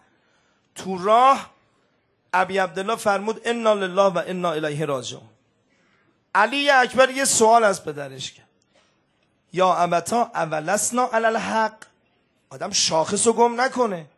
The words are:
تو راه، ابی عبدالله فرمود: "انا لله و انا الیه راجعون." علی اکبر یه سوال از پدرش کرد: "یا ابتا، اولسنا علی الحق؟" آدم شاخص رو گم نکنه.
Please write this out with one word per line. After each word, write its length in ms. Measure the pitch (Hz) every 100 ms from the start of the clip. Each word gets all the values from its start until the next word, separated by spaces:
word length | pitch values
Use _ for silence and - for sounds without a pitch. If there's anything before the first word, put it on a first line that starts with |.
| _ _ _ _ _ _ _ -
تو 280 | 185 185
راه، 460 | 190 226 262 247 - _ _ _ _ _ _ _ _
ابی 240 | 185 185 190
عبدالله 380 | 185 165 196 226
فرمود: 460 | 214 196 214 220 226
"انا 280 | 233 220
لله 400 | 208 190 180 196
و 80 | 175 151
انا 260 | 185 175
الیه 340 | 156 156 147 151
راجعون." 440 | 135 113 131 113 _ _ _ _ _ _ _ _ _ _ 190
علی 340 | 220 277 285
اکبر 400 | 269 247 233 262
یه 160 | 262 269
سوال 380 | - 220 233
از 200 | 214 165
پدرش 480 | - 143 139 131 -
کرد: 160 | - _ _ _ _ _ _ _ _ _ _ _
"یا 200 | 165 185 170
ابتا، 560 | 175 170 170 226 233 160
اولسنا 720 | 165 156 156 208 - 240 247
علی 120 | 226 226
الحق؟" 520 | 226 190 220 214 - - _ _ _ _ _ _
آدم 220 | 135 180
شاخص 560 | 190 - 160 160 202 226
رو 60 |
گم 280 | 214 240 233
نکنه. 440 | 254 247 233 175 151